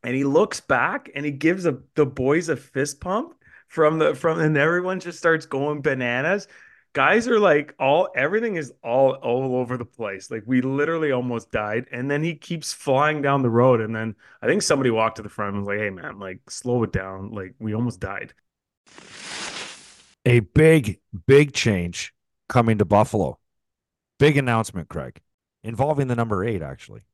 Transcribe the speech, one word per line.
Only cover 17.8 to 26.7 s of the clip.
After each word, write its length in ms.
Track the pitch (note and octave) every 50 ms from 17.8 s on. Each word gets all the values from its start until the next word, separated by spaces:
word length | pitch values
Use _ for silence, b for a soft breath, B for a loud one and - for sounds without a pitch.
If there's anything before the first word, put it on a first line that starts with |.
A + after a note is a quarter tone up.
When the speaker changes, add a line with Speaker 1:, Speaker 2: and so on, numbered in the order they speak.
| A#2+ A#2+ A2 F#2
Speaker 1:
died." 340 | F#2 F#2+ G2 - - - - _ _ _ _ _ _ _ _ _ _ _ - - - - - - - - - - - - - - - - - - - - - _ _ _ _ _ _
Speaker 2:
A 140 | A#2 A#2+ A#2+
big, 600 | G#2+ - _ D3+ D#3 D#3+ D#3+ D#3+ C3 G#2+ F#2+ _ _ _ - G2 -
big 260 | - C3+ C#3+ D3+ C#3+ -
change 600 | - - A#2+ G#2 F#2 F2 F2 E2+ - - - _ _ _ _ _ _ _ _
coming 300 | - B2+ A#2 A2+ A2 G#2
to 60 | G2+
Buffalo. 540 | E2 G#2 G2+ A2 - - G#2+ F#2 C2+ A1+ _ _ _ _ _ _ _ _ _ _ _ _ _ _ _ _ _
Big 180 | C#3+ D3 D3+
announcement, 520 | C#3+ C3+ B2+ A#2 A2+ A2 - - F#2 D#2+ _
Craig, 320 | - D#2+ C#2 B1 - - _ _ _ _ _ _ _ _ _
involving 440 | G#2+ A#2 - C3 D3 D#3 C#3 C#3 B2+
the 80 | B2
number 280 | A#2 A#2 A2+ G#2+ F#2+ F#2+
eight, 180 | A#2+ A2+ F#2 D#2
actually. 400 | C#2